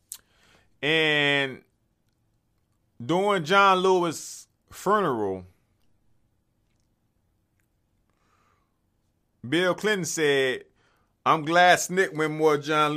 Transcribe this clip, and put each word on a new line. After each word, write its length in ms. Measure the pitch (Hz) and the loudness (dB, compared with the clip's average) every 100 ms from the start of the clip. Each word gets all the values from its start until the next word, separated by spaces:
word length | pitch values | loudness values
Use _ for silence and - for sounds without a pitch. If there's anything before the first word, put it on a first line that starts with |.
| - - _ _ _ _ _ _ | -20 -20 _ _ _ _ _ _
And 840 | 139 160 156 151 143 143 135 120 - _ _ _ _ _ _ _ _ _ _ _ _ - | -2 0 0 0 0 0 -4 -8 -20 _ _ _ _ _ _ _ _ _ _ _ _ -12
during 400 | 120 175 208 196 | -4 -2 0 -2
John 340 | 147 196 196 185 | 2 4 4 4
Lewis' 720 | 190 185 170 - - - - _ _ | 2 2 0 -6 -12 -18 -20 _ _
funeral, 760 | - 180 208 175 117 101 95 90 _ _ _ _ _ _ _ _ _ _ _ _ _ _ _ _ _ _ _ _ _ _ _ _ _ _ _ _ _ _ _ _ _ _ _ _ _ _ _ 117 | -8 -2 0 0 -2 -4 -6 -12 _ _ _ _ _ _ _ _ _ _ _ _ _ _ _ _ _ _ _ _ _ _ _ _ _ _ _ _ _ _ _ _ _ _ _ _ _ _ _ -4
Bill 260 | 160 185 | -2 0
Clinton 300 | 175 208 202 | 0 -2 -4
said, 600 | 156 - 147 139 135 117 - _ _ _ _ _ | -4 -2 0 2 0 -4 -10 _ _ _ _ _
"I'm 200 | 127 160 151 | 0 0 2
glad 340 | 175 180 165 | 4 6 4
snic 300 | - 180 190 | 0 -2 -2
went 200 | 151 156 | -2 -4
more 240 | 156 156 147 | 0 2 2
John 340 | 139 151 151 | 0 0 0